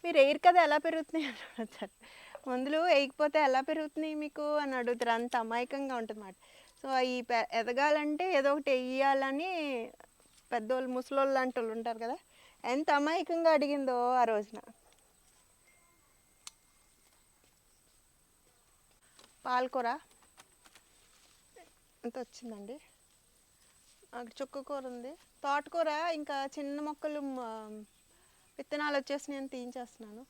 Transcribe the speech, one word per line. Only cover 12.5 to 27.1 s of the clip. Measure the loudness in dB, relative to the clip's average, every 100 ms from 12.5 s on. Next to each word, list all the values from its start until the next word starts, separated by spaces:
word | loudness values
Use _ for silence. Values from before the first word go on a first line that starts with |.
| _
ఎంత | -2 0 4
అమాయకంగా | 4 4 0 0 2 4
అడిగిందో | 4 4 0 0 0 2
ఆ | 4
రోజున. | 4 2 -2 -12 -18 -20 _ _ _ _ _ _ _ _ _ _ _ _ _ _ _ _ -20 _ _ _ _ _ _ _ _ _ _ _ _ _ _ _ _ _ _ _ _ _ _ _ _ _ _ _ -20 _
పాలకూర | -2 0 0 -2 -2 -4 -10 _ _ _ -20 _ -20 -20 _ _ _ _ _ _ _ -20 -20 _ _ _
ఎంత | -12 -10
వచ్చిందండి, | -14 -14 -14 -14 -14 -16 _ _ _ _ _ _ _ _ _ _ _ _ _
అక్కడ | -14 -14 -10
చుక్క | -10 -10
కూర | -8 -8 -8
ఉంది, | -12 -14 -16 _ _
తోటకూర | -2 -2 -2 -2 0 0 -2
ఇంకా | -4 -4 -4 -4
చిన్న | -6 -8 -6
మొక్కలు, | -6 -6 -6